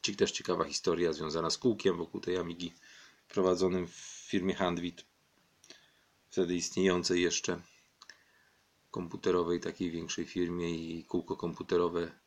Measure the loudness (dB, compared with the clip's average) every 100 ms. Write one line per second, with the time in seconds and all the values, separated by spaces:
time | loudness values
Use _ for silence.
0 | -4 2 0 0 -2 0 0 0 0 2
1 | 2 0 -2 -2 0 2 2 4 2 0
2 | -4 -6 -2 -2 -2 -6 -10 -12 -20 -20
3 | -20 _ _ 2 4 6 4 2 -2 -8
4 | -16 -16 -2 0 0 0 0 0 -4 -8
5 | -20 _ _ _ _ _ -20 -20 _ _
6 | _ _ _ 0 2 2 0 2 4 4
7 | 2 4 4 2 -2 -6 -6 _ _ _
8 | -20 -20 _ _ _ _ _ _ _ -8
9 | -6 -4 2 2 4 0 -2 -4 -4 -4
10 | -6 -6 -6 -2 -2 0 -2 -4 -6 -8
11 | -4 -4 -4 -4 -4 -6 0 2 2 0
12 | -4 -8